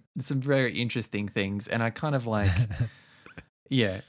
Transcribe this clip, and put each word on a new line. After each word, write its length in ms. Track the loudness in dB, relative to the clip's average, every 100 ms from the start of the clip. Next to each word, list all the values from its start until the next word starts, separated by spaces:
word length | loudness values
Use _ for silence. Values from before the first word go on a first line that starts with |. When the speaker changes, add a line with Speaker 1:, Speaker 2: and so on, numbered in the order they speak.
| -6 -8
Speaker 1:
some 220 | -2 -2
very 360 | 2 2 2 0
interesting 480 | -2 -2 -2 -4 -2
things. 380 | -2 0 -2 -2
And 120 | -2
I 80 | -2
kind 260 | -2 -2 -2
of, 120 | 0
like, 240 | 2 4 4 2 0 -4 -6 -20
Speaker 2:
<laughs> 580 | -20 -20 -20 -20 _ _
Speaker 1:
yeah, 320 | 2 2 0